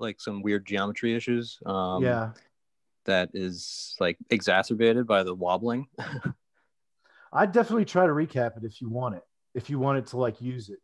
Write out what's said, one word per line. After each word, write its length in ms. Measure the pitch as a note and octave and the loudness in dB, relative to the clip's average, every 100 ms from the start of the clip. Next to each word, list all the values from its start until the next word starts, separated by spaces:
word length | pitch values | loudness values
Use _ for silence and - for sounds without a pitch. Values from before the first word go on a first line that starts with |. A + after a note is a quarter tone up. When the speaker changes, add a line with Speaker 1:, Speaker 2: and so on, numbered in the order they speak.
Speaker 1:
like, 200 | A2+ G2 | -8 -8
some 220 | - G2+ | -8 -4
weird 240 | G2+ G#2 F#2+ | 0 0 0
geometry 480 | G2+ G2+ A2 A#2 | -2 -2 -2 0
issues. 460 | A2+ A#2+ A#2+ A#2 - - | 0 0 -2 -2 -10 -4
Um, 540 | G2 F#2 F#2 B2+ A#2+ | -2 0 2 2 0
Speaker 2:
Yeah. 140 | A2 - _ _ _ _ _ _ - | -2 -8 _ _ _ _ _ _ 0
Speaker 1:
that 240 | F#2 F2+ | 2 2
is, 600 | - F#2 F2 - - - - | -2 -4 -6 -10 -12 -12 -2
like, 180 | F2+ E2+ - | -2 -2 -2
exacerbated 760 | A2 G2+ F#2 - A2+ A#2 A2+ A#2 | 0 4 4 4 2 4 4 4
by 180 | G2+ | 2
the 100 | F#2 | 2
wobbling. 540 | F2+ F2+ F#2 A#2+ B2 C#3 - | -2 0 0 0 -4 -6 -12
<laughs> 380 | - C#3 - - _ _ _ _ _ _ _ _ - | -10 -6 -6 -8 _ _ _ _ _ _ _ _ -6
Speaker 2:
I'd 200 | C#3+ G3+ | 0 2
definitely 320 | A3+ A3+ A3 | 4 2 2
try 220 | G3+ F3 F3+ | 2 4 4
to 60 | |
recap 440 | D3 D#3 C3 A#2 A2+ | 4 0 0 -2 -2
it 80 | |
if 160 | A2 - | -12 -10
you 80 | A#2 | -8
want 280 | A#2 B2 F2+ | -4 -4 -6
it, 80 | - _ _ | -12 _ _
if 140 | - - | -10 -4
you 80 | C#3+ | -2
want 200 | C3+ C3+ | 2 0
it 80 | B2 | -2
to, 80 | B2 | -2
like, 220 | B2 A2 | -2 -2
use 300 | B2 B2+ G2+ | -6 -8 -10
it 100 | G2 | -16